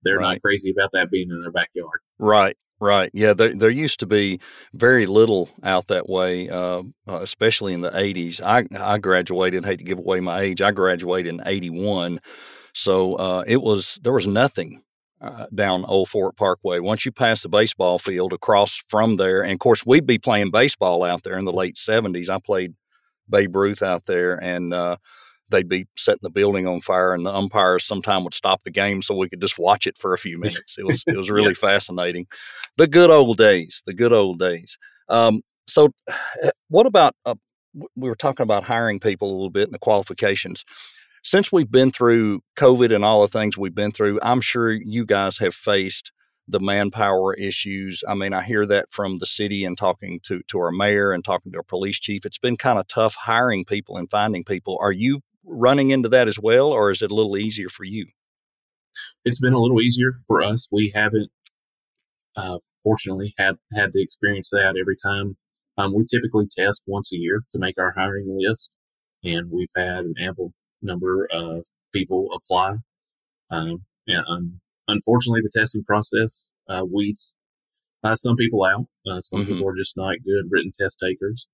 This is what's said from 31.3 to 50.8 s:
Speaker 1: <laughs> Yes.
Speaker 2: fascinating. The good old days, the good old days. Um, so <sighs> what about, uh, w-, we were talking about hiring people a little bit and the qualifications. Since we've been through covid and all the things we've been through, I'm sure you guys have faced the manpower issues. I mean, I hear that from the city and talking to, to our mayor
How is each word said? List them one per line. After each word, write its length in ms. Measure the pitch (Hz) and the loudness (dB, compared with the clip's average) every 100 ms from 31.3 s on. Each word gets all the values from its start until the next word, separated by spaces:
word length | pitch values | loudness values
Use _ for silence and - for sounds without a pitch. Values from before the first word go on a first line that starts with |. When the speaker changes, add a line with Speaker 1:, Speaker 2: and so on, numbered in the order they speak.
| 104 104 | 2 2
Speaker 1:
<laughs> 0 | |
Yes. 100 | 90 | 2
Speaker 2:
fascinating. 680 | 101 98 - 90 87 87 90 - - - - - | 2 2 0 -4 -4 -6 -12 -18 -20 -18 -16 4
The 100 | 160 | 6
good 220 | 156 175 | 8 10
old 280 | 156 127 110 | 10 8 6
days, 460 | 110 95 82 - - | 6 6 0 -10 -10
the 80 | |
good 200 | 92 120 | 0 4
old 260 | 113 98 85 | 6 4 0
days. 380 | 90 85 87 - - _ _ | -2 -2 -10 -16 -16 _ _
Um, 320 | 113 117 110 - _ - | 4 4 2 -4 _ 0
so 240 | - 151 - - | 6 6 4 -12
<sighs> 600 | - - - - - _ | -10 -10 -4 -2 -2 _
what 160 | 160 254 | 4 6
about, 300 | 202 147 - 127 | 6 4 2 -8
uh, 100 | 110 _ _ _ 147 | -8 _ _ _ -20
w-, 140 | - - | -16 -8
we 100 | 127 | -6
were 80 | 113 | -2
talking 300 | 147 135 113 | -4 -2 0
about 180 | 104 | 0
hiring 380 | 98 117 117 101 | 0 -2 0 0
people 280 | 110 95 101 | -2 -2 -4
a 40 | |
little 160 | 95 95 | -4 -4
bit 160 | 98 104 | -2 -2
and 80 | |
the 60 | 90 | -2
qualifications. 840 | - 104 95 90 104 98 92 - - - - - _ _ | 0 0 0 -4 -2 -2 -4 -10 -14 -20 -20 -20 _ _
Since 300 | - 196 196 | 0 2 4
we've 180 | 185 127 | 2 4
been 220 | 127 131 | 6 6
through 520 | - 120 117 107 98 _ - | 4 4 6 4 -2 _ 4
covid 380 | 139 127 120 107 | 6 8 6 4
and 80 | |
all 160 | 104 107 | 4 6
the 60 | 104 | 4
things 300 | 113 107 101 | 2 -2 -4
we've 180 | 98 87 | -6 -4
been 160 | 104 | -4
through, 280 | - 104 104 | 0 0 0
I'm 160 | 113 123 | 0 0
sure 320 | 117 123 113 | 0 -2 -2
you 340 | 110 107 113 113 | -2 -4 -6 0
guys 320 | 101 98 - | 0 0 0
have 140 | 98 | -4
faced 600 | - - 101 95 - - _ _ _ - | -2 0 0 0 -6 -8 _ _ _ -6
the 140 | 98 | -4
manpower 720 | 98 101 101 113 101 95 95 | 0 0 0 0 0 2 0
issues. 720 | 95 98 - 101 98 95 87 - | -2 -6 -6 -6 -8 -10 -10 -8
I 80 | 101 | -6
mean, 160 | 98 | -4
I 80 | 95 | -4
hear 220 | 92 107 104 | -2 -2 2
that 180 | 101 - | 0 0
from 280 | - 98 92 | -6 -6 -4
the 60 | 90 | -6
city 400 | - 104 101 95 | -4 -4 -4 -6
and 120 | 90 | -2
talking 440 | 98 87 95 87 | -2 -2 -8 -14
to, 200 | - 90 - | -10 -10 -6
to 120 | 95 | -4
our 120 | 85 | -4
mayor 400 | 87 | 0